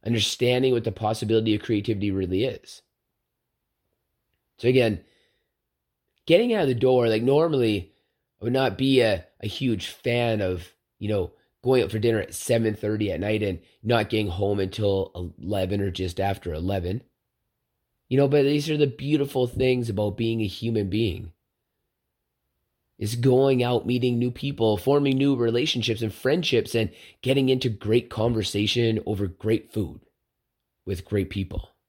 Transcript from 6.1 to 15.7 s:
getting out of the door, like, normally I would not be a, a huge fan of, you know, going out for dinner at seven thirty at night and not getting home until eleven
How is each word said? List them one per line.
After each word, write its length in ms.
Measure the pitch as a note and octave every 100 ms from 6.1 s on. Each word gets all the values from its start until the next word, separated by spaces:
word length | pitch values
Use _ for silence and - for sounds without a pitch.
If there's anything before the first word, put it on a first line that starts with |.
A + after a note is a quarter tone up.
| _ -
getting 260 | E3 A#3+
out 100 | A3
of 60 | -
the 60 |
door, 340 | B2 B2+ B2+ A#2
like, 140 | A2
normally 720 | A#2+ C#3+ E3+ D3 A#2 G#2 E2+ _ _ _ _ _
I 40 |
would 80 | G#2+
not 240 | B2+ C3 G2
be 240 | C3+ C3
a, 240 | A2+ F#2+ - _
a 60 | A2
huge 420 | - C3 G#2+ -
fan 520 | - - A#2+ A#2+ A2
of, 260 | F#2+ F2+ E2 _ _ _
you 100 | G#2
know, 240 | G#2 F2 _ _ _
going 180 | B2 C3
out 80 | G2
for 80 | G#2+
dinner 220 | A#2 A2+
at 140 | -
seven 400 | - - A#2 A2
thirty 360 | G#2 G#2 G#2+ G#2
at 100 | D#2+
night 220 | G2+ G#2+
and 180 | G#2 E2+ _ _
not 280 | G#2+ A#2 G#2
getting 180 | G#2+ G2+
home 320 | F2 G2+ G2+
until 760 | F#2+ G2 G#2 F#2+ F#2 - F2 -
eleven 420 | F2 G2+ F#2